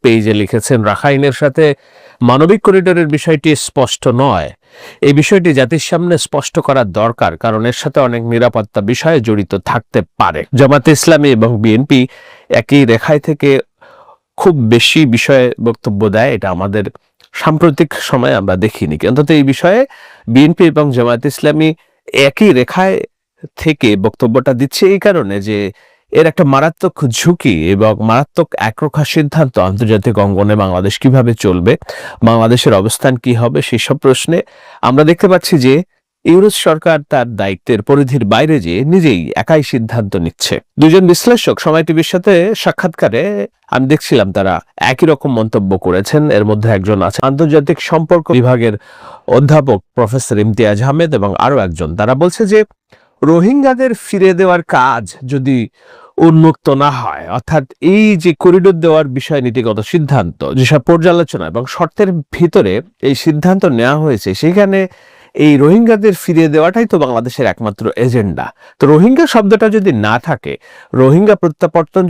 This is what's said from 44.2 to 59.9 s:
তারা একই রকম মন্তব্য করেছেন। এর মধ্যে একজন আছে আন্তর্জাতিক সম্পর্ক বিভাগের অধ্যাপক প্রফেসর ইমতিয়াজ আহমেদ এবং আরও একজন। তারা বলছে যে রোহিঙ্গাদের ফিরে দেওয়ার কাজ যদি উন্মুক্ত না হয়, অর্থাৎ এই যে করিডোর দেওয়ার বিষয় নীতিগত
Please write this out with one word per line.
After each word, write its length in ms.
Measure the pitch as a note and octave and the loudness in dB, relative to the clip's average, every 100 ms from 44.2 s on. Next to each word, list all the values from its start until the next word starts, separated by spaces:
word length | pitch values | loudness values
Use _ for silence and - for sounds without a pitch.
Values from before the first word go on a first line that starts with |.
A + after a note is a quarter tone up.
| G2 | 0
তারা 300 | F#2+ F#2+ E2+ _ - | -2 -2 -4 _ -6
একই 280 | G2+ C3 E3 | -4 0 0
রকম 260 | C#3 C#3+ | 0 -2
মন্তব্য 460 | A#2 A2 A2+ F#2+ F#2+ | -2 -2 -2 -2 -2
করেছেন। 540 | F2+ F2+ G2 D3+ D3+ | 0 -2 0 0 2
এর 140 | G#2 G#2+ | 0 0
মধ্যে 240 | G#2 A2+ | 0 0
একজন 320 | G2+ F#2+ G2+ | 0 0 0
আছে 180 | F#2 - | -2 -2
আন্তর্জাতিক 560 | C3 C#3 D#3+ D3+ C#3+ - | -4 0 2 2 0 -4
সম্পর্ক 500 | - D#3+ D#3 F3 - | -2 -4 0 -2 2
বিভাগের 420 | B2+ B2 B2+ A#2 G#2 _ - - - - | 0 2 2 0 -4 _ -20 -20 -16 -2
অধ্যাপক 520 | B2 C#3+ D3+ C3+ G2+ _ - | 0 4 2 2 -2 _ -4
প্রফেসর 420 | A2 B2+ - G#2 | -2 -4 -4 -2
ইমতিয়াজ 460 | G#2+ G#2 G#2+ G#2 | -2 0 0 0
আহমেদ 320 | C3 D3+ E3 B2+ | -2 0 -2 -2
এবং 200 | G2+ - | -2 -2
আরও 180 | B2 C#3 | 0 0
একজন। 380 | F#2+ E2 D#2+ F2 | -2 -6 -8 -4
তারা 180 | G#2+ C3 | -2 0
বলছে 300 | F3 - G3+ | -2 -2 0
যে 180 | G#3+ G#3+ _ _ _ _ - | 0 0 _ _ _ _ -4
রোহিঙ্গাদের 720 | D3 E3+ G3 C#4+ C4+ B3+ C4 A3 | 0 2 2 2 0 0 -2 -4
ফিরে 320 | - G3 F#3+ | -6 0 0
দেওয়ার 280 | F3+ F#3 F3 - | 2 0 0 0
কাজ 360 | D3+ C3 A#2+ G2 - | 0 0 -2 -8 -14
যদি 340 | B2+ C#3 C3 C3 A2 _ _ - - - | -8 -4 -2 -2 -4 _ _ -20 -14 0
উন্মুক্ত 500 | E3 D#3+ D#3+ - D#3 C#3 | 4 6 4 2 -2 0
না 80 | C#3+ | 0
হয়, 320 | B2+ A2+ C#2 E2 | -2 -8 -12 -8
অর্থাৎ 340 | A#2+ - D#3 C3 - D#3 | -10 -4 -4 -4 -4 0
এই 140 | G3+ G#3+ F#3 | 2 2 2
যে 140 | F3 D3 | 0 2
করিডোর 380 | F3+ F#3 F#3+ E3 | 4 4 2 2
দেওয়ার 260 | E3 D#3 D3 C3 | 2 0 0 -6
বিষয় 240 | - C#3+ | -4 -4
নীতিগত 380 | B2 A#2+ A2+ G#2+ G#2+ | -2 -4 -4 -4 -2